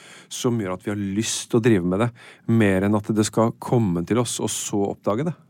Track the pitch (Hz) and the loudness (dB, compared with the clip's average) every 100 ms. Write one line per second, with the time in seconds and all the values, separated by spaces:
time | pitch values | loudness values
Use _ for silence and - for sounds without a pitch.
0 | - - - - 127 120 92 92 110 104 | -20 -20 -16 -4 -2 -2 -4 -6 -6 -4
1 | 98 98 110 - - 120 117 101 87 95 | -4 -2 -4 -6 -2 2 4 4 2 0
2 | 120 - - - - 113 104 95 101 104 | -2 -4 -18 -10 0 2 4 4 2 0
3 | 101 107 107 - 113 - - 123 104 85 | 0 0 0 2 0 -2 0 0 2 0
4 | 87 110 120 - 110 - - 104 98 - | 0 0 -2 -4 -4 -6 -4 -2 -2 -4
5 | 104 107 165 - | -4 -2 -4 -8